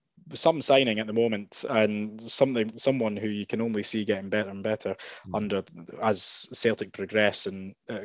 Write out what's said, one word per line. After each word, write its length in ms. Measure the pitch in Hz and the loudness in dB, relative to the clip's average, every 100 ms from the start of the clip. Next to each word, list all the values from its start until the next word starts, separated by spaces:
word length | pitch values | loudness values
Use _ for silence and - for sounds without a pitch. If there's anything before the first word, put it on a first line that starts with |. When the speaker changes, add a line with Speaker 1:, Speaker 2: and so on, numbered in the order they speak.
| _ _ - 120 | _ _ -12 0
Speaker 1:
some 260 | 165 160 | 2 2
signing 380 | 131 135 127 107 | 6 6 6 2
at 80 | 107 | 0
the 60 | |
moment, 520 | 110 117 104 101 - - | 2 2 2 -4 -6 0
and 540 | 120 107 107 107 110 | 4 4 2 -4 -8
something, 560 | 117 - 135 120 110 117 | -6 2 2 2 -2 0
someone 400 | - 135 110 104 | 0 2 0 0
who 100 | 107 | -2
you 180 | 104 101 | -4 -4
can 120 | 110 | -2
only 200 | 117 107 | -2 -2
see 240 | 98 110 104 | -2 -2 0
getting 240 | 101 98 | -2 0
better 200 | 104 101 | -2 -2
and 100 | 98 | -4
better 340 | 101 107 101 95 - - 98 | -2 -2 -2 -6 -8 -16 -6
Speaker 2:
Mm. 80 | 101 | -4
Speaker 1:
under, 280 | 104 98 90 85 82 - | -2 -2 -4 -12 -16 -4
as 440 | 110 101 - - - | 0 2 0 -2 -4
Celtic 380 | - 117 107 98 | 0 0 0 -4
progress, 560 | - 98 107 104 - 101 | -8 -2 2 2 2 -4
and, 260 | 95 95 - - | -6 -10 -12 -10
uh, 120 | 110 | -10